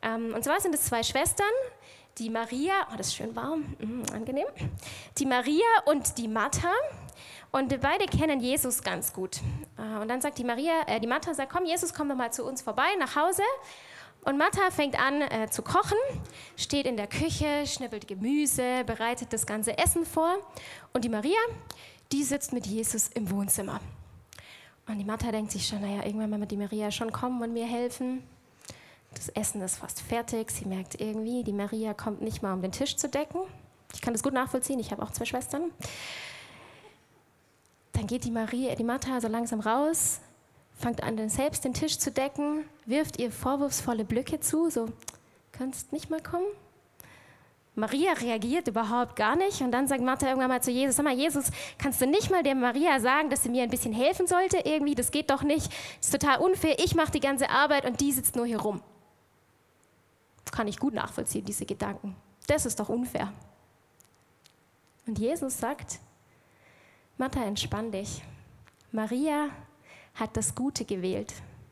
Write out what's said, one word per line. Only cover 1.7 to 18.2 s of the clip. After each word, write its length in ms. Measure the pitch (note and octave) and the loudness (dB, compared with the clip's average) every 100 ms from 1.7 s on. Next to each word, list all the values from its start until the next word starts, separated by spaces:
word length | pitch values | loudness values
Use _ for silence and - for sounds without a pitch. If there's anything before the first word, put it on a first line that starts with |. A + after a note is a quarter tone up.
| - - - - - | -8 -20 -20 -20 -8
die 120 | A3+ | -4
Maria, 420 | A3+ A#3 B3 D#4+ F#4+ F4+ | -2 -2 0 2 2 0
oh, 40 | A3 | -2
das 120 | F#3+ | -4
ist 60 | - | -4
schön 180 | A3 | -6
warm, 420 | A3+ B3+ D#4+ D4 D4 | -4 -2 -2 -4 -6
mm, 240 | G#3+ A#3+ - | -6 -4 -4
angenehm, 340 | G#3+ A3+ C4 G#4+ - - - - - - - | -4 -4 -2 -2 -4 -8 -8 -12 -14 -10 -2
die 80 | C#4 | 2
Maria 400 | B3 A#3+ D4+ A#4 A4+ - | 2 4 4 6 6 6
und 320 | D4 - - | 2 2 -2
die 100 | A#3 | -2
Martha. 440 | A3 A3+ - F4 G#4 D5+ - - - - - - | 0 0 0 2 2 0 -6 -16 -16 -18 -18 -4
Und 300 | C4+ C4+ C4+ | 0 0 2
beide 260 | C#4 F4 G4+ | 2 2 2
kennen 340 | - D#4 C#4 | 4 4 2
Jesus 420 | A#3+ C#4 B3+ - | 2 2 2 0
ganz 300 | - F3+ - | -2 -2 -4
gut. 280 | - F#3 - - - - - | -4 -6 -4 -4 -4 -8 -10
Äh, 240 | G#3+ G#3+ | -6 -4
und 80 | G#3+ | -2
dann 120 | B3+ | 0
sagt 180 | D4 D4 | -2 -2
die 60 | |
Maria, 380 | A#3+ A#3 D#4 D#4+ D4+ | -2 0 2 2 2
äh, 140 | A3 | 0
die 60 | A3+ | 2
Martha 280 | C4+ D#4 | 0 0
sagt, 160 | D4 C4+ | -2 -2
„Komm, 140 | F4+ | 0
Jesus, 300 | F4+ E4+ E4+ | 0 0 0
komm 140 | - D4 | -2 -2
doch 60 | |
mal 180 | C4 A#3 | 0 -2
zu 120 | A#3 | -2
uns 180 | B3 C4 | -4 -4
vorbei 320 | - G#3+ D4+ G4 | -4 2 2 2
nach 180 | C#4 - | 0 2
Hause.“ 260 | D#4+ F#4+ G#4 C5+ - - - - - - | 2 4 2 0 -6 -18 -18 -18 -20 -6
Und 140 | - F3+ | -2 2
Martha 340 | E4 F#4 F#4+ | 2 4 2
fängt 300 | - D4 - | 2 0 2
an, 220 | C4 C#4+ | 2 2
äh, 260 | C#4+ A3+ A3 | 0 0 -2
zu 120 | - | -2
kochen, 360 | - F4 G#4+ G#4 C5+ - - - - - | 2 2 4 2 2 -4 -10 -14 -18 -8
steht 300 | - C#4+ C#4 | -2 0 0
in 100 | A#3 | -2
der 100 | G3+ | -2
Küche, 600 | - D#4+ - D4+ D4 C#4+ | 0 0 2 2 2 0
schnippelt 400 | - B3 G#3 G#3+ | -4 -6 -8 -8
Gemüse, 800 | F#3+ | -4